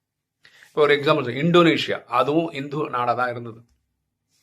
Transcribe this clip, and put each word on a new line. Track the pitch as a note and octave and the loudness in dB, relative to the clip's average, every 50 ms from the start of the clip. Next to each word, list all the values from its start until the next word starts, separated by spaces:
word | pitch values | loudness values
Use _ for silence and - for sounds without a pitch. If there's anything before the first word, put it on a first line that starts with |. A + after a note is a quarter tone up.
| _ _ _ _ _ _ _ _ _ _ _ _ - | _ _ _ _ _ _ _ _ _ _ _ _ -20
இப்போ | _ _ - | _ _ 0
ஒரு | D3 C#3+ D3 | 2 2 2
எக்ஸாம்பிள் | C#3+ C#3 D#3 D3+ D3 B2+ | 2 2 2 2 2 0
சொல்றேன், | A#2+ A2+ C3+ D#3 | -4 -4 -2 0
இந்தோனேஷியா, | F3 E3+ F3 E3+ D#3+ C#3 - - G2+ G2 - - | 4 4 6 6 6 4 0 -2 -4 -6 -6 -6
அதுவும் | - A#2 B2+ C3 C#3 D3 E3+ E3 E3 | -2 0 0 0 2 0 -2 -2 -4
இந்து | C#3+ C3+ C#3 C#3+ D3+ D#3 C#3+ - | -6 -10 -10 -8 -6 -6 -6 -4
நாடா | B2 A#2+ A#2+ A#2+ A#2 | -4 -2 -2 -2 -2
தான் | A#2+ B2 B2 | -2 -2 -4
இருந்தது. | A#2+ A#2+ A#2+ A#2 A2+ A#2+ - _ _ _ _ _ _ _ _ _ _ _ _ _ _ _ | -6 -8 -12 -14 -16 -18 -20 _ _ _ _ _ _ _ _ _ _ _ _ _ _ _